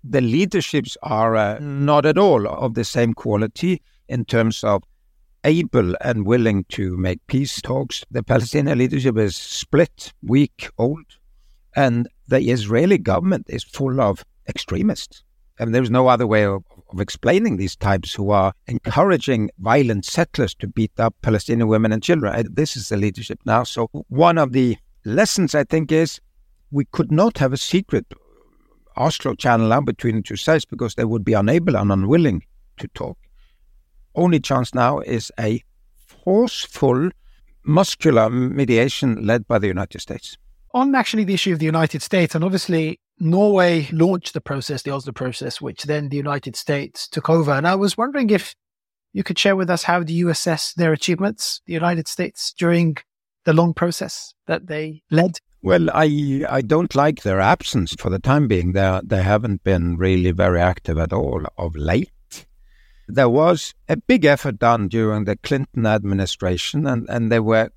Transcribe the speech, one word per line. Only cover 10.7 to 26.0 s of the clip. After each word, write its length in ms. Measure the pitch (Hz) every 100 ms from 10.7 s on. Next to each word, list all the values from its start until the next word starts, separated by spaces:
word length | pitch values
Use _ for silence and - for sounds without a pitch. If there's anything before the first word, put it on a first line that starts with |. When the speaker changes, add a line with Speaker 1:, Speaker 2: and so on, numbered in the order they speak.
| -
Speaker 1:
old, 260 | 120 156 - _ _ _ _ _ _ -
and 320 | 135 120 120 _ -
the 220 | 127 -
Israeli 480 | 127 104 117 175 202
government 480 | - 95 180 175 -
is 140 | -
full 380 | - - 139 131
of 240 | 107 95 - _ -
extremists. 760 | - - - 208 - - - _ _ _ _
I 60 | 117
mean, 80 |
there's 180 | 117 123
no 160 | 123 127
other 180 | 120 117
way 200 | 107 101
of, 180 | 98 - - _
of 80 | 90
explaining 580 | 101 - - 180 226 101
these 180 | 92 -
types 400 | 101 98 87 -
who 160 | 101
are 220 | 104 95 - -
encouraging 840 | 117 - 123 190 170 - 120 104 -
violent 460 | 95 131 127 104 -
settlers 500 | - 165 - 110 -
to 120 | 104
beat 320 | - 107 -
up 160 | 113 -
Palestinian 460 | - 107 - 117 113
women 240 | 110 110
and 100 | 107
children. 320 | - 165 107
Uh, 100 | 107 113
this 260 | 127 156 127
is 140 | 101
the 80 | 104
leadership 420 | 104 92 110 - -
now. 180 | 117
So 280 | 120 - 117 147 -
one 320 | 131 170 165
of 140 | 139
the 220 | 127 127 107 _ _ 107
lessons, 500 | 120 214 - 170 151
I 80 |
think, 300 | 131 160 147
is 260 | 156